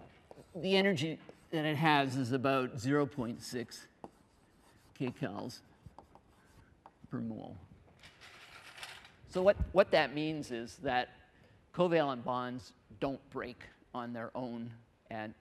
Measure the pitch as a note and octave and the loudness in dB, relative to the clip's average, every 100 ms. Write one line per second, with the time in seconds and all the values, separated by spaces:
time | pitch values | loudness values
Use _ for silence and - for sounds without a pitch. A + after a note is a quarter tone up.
0 | - - - - - F3+ F#3 F#3+ G3 E3 | -20 -20 -20 -20 -16 -6 2 4 4 2
1 | D#3+ D3 - - - D#3+ D3+ C#3+ D#3+ D3 | 0 -4 -12 -20 -6 -2 0 4 6 6
2 | C#3 C3 A#2+ C3 C3+ C3+ B2+ C3 B2+ D3 | 4 0 0 2 2 2 0 -2 0 2
3 | C#3+ - A#2 A2 - B2+ A2+ - - _ | 2 -2 -6 -8 -8 -8 -8 -12 -20 _
4 | - - _ _ _ _ _ - - - | -20 -20 _ _ _ _ _ -20 -18 -8
5 | B2+ - A#2 G2+ A2 - - - - - | -6 -4 -6 -6 -10 -12 -18 -20 -20 -20
6 | - - _ - - - - _ - _ | -20 -20 _ -20 -20 -20 -20 _ -20 _
7 | - B2 A#2 G#2+ E2+ G2+ - - - - | -10 -6 -6 -8 -12 -14 -18 -20 -20 -20
8 | - - - - - - - - - - | -20 -20 -20 -20 -20 -20 -20 -16 -16 -16
9 | - - - F#3 F#3 G3+ - F#3 G3+ E3 | -20 -20 -6 4 6 6 6 6 6 6
10 | C3+ D3 D#3 D#3 C#3+ A#2 A#2 - C3+ B2 | 4 0 -2 -2 -4 -6 -6 -6 -2 0
11 | A#2+ - - _ - - _ - F3+ E3 | 0 -6 -20 _ -20 -20 _ 0 4 4
12 | C#3+ B2 B2 B2 B2 B2+ - - - G#2+ | 4 0 -2 -2 -2 -8 -12 -20 -20 -6
13 | C#3 C3 - C3 A2+ A#2+ - - _ B2 | -6 -6 -8 -8 -8 -10 -18 -20 _ -8
14 | A#2+ A#2+ A2+ - B2+ A#2 A#2 A#2 - _ | -6 -8 -8 -6 -8 -8 -10 -14 -20 _
15 | - A2+ G#2+ B2 | -12 -10 -10 -12